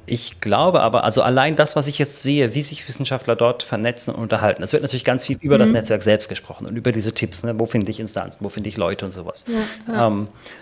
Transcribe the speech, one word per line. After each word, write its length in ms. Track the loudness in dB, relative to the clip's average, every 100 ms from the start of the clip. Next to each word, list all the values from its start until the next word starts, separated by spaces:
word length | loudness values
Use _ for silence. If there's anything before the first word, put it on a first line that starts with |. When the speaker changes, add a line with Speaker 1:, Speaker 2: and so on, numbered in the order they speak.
| -6
Speaker 1:
ich 340 | -6 -6 -6
glaube 420 | 0 4 4 4
aber, 200 | 4 4
also 180 | 2 2
allein 360 | 4 4 4 4
das, 180 | 2
was 140 | 2 -2
ich 100 | -2
jetzt 240 | -2 -2
sehe, 320 | 0 2 2
wie 80 | 0
sich 240 | -4 -8 -8
Wissenschaftler 480 | -6 -4 -2 0
dort 300 | 2 2 0
vernetzen 500 | -4 -2 -2 -2 -6
und 80 | -4
unterhalten, 400 | -2 2 2 0
es 100 | 0
wird 100 | 0
natürlich 220 | 0 -2
ganz 200 | 0 0 -2
viel 100 | -2
über 180 | 4 6
das 120 | 6
Speaker 2:
Mhm. 60 | 4
Speaker 1:
Netzwerk 260 | 2 0
selbst 240 | 4 2 0
gesprochen 360 | -10 -12 -14 -10
und 100 | -4
über 160 | -2
diese 200 | 0 -2
Tipps, 300 | -2 -4 -4
ne? 160 | -4 -2
Wo 80 | 0
finde 240 | 0 0
ich 80 | -4
Instanzen, 400 | -6 -6 -8 -8
wo 100 | -10
finde 180 | -6 -6
ich 80 | -2
Leute 280 | -2 -2
und 60 | -6
sowas. 340 | -10 -10 -10 -4
Speaker 2:
Ja, 440 | -4 -4 -8 -6
ja. 140 | 2 2
Speaker 1:
Ähm, 220 | 2 -4 -12 -20 -20